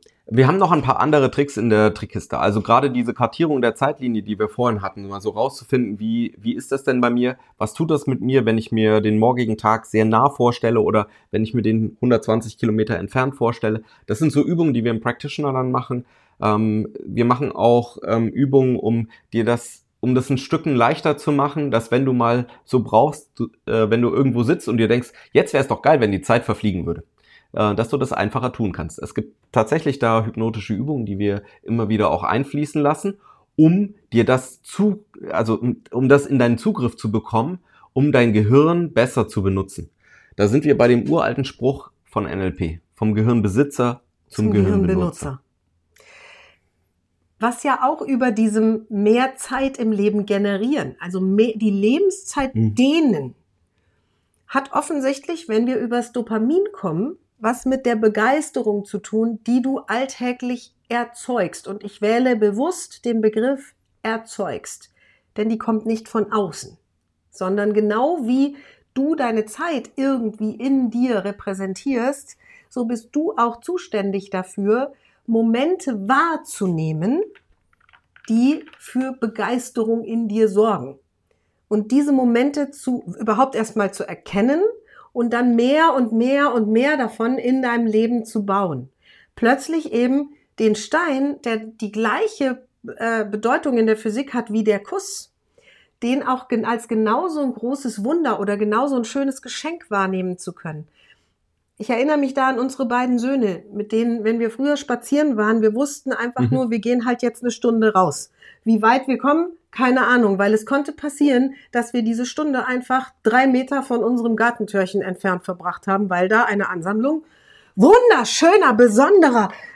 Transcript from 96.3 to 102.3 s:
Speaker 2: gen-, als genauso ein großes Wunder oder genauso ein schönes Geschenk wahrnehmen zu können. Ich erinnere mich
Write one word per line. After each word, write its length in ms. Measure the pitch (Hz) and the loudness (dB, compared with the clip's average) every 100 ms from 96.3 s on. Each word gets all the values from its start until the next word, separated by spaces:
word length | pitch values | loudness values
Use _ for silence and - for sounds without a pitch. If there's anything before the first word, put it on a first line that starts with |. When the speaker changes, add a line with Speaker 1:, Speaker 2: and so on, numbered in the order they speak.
| 254 - | -4 -2
Speaker 2:
gen-, 160 | 226 | -2
als 240 | 220 233 - | -2 -4 -2
genauso 540 | 220 214 254 359 302 | 0 2 0 -2 -2
ein 100 | 269 | -4
großes 500 | - 240 277 247 - | -4 -6 -4 -6 -4
Wunder 380 | 220 339 277 208 | -2 0 0 -2
oder 160 | 202 202 | -2 -2
genauso 400 | 208 220 285 254 | 0 0 0 0
ein 80 | |
schönes 380 | 220 277 277 269 | -2 -2 -4 -4
Geschenk 480 | 247 - 311 339 - | -10 -10 -8 -10 -4
wahrnehmen 480 | 196 190 185 185 180 | -2 -2 -2 -4 -8
zu 160 | - | -12
können. 340 | - 165 151 160 _ _ _ _ _ _ _ _ - | -12 -12 -14 -16 _ _ _ _ _ _ _ _ -12
Ich 100 | 214 | -4
erinnere 280 | 233 294 294 | -2 0 0
mich 160 | 269 | 0